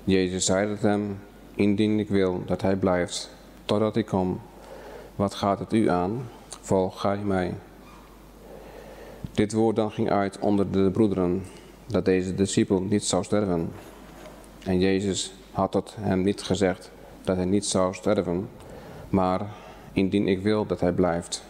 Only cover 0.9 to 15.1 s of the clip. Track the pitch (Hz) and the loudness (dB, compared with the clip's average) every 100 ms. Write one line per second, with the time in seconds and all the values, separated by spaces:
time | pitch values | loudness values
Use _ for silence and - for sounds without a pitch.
0.9 | 104 104 98 - - - - 101 101 107 | 2 -2 -6 -12 -20 -18 2 2 4 4
1.9 | 107 101 98 95 90 101 92 98 98 95 | 2 2 2 2 0 -2 0 0 2 2
2.9 | 90 87 - - - - - - 104 107 | 2 0 -4 -10 -18 -20 -16 -2 0 2
3.9 | 110 107 98 92 90 - - - - - | 0 0 0 0 -2 -8 -20 -18 -18 -16
4.9 | - - - 190 - - 98 - 113 107 | -18 -16 -2 -2 0 0 0 0 2 2
5.9 | 90 90 117 120 - - - - 98 92 | 2 0 -4 -8 -14 -18 -16 0 0 0
6.9 | - 101 101 104 95 90 98 - - - | -2 -2 -2 -2 -2 -2 -6 -12 -20 -20
7.9 | - - - - - - - - - - | -20 -20 -20 -20 -20 -20 -18 -18 -18 -18
8.9 | - - - - - 104 110 113 107 107 | -18 -18 -14 -6 -2 0 2 2 2 -2
9.9 | - 110 101 98 - 107 101 98 95 98 | -2 0 0 0 0 2 2 2 2 2
10.9 | 95 110 92 90 92 92 - - - - | 4 2 4 2 0 -4 -16 -20 -20 -4
11.9 | 98 90 92 92 92 98 - 110 95 95 | -2 2 2 2 0 2 2 2 2 2
12.9 | 104 - 90 98 104 101 87 82 - - | 0 2 0 2 0 2 0 -2 -8 -18
13.9 | - - - - - - - 95 90 95 | -20 -20 -20 -20 -20 -20 -12 0 2 4
14.9 | 95 101 | 2 0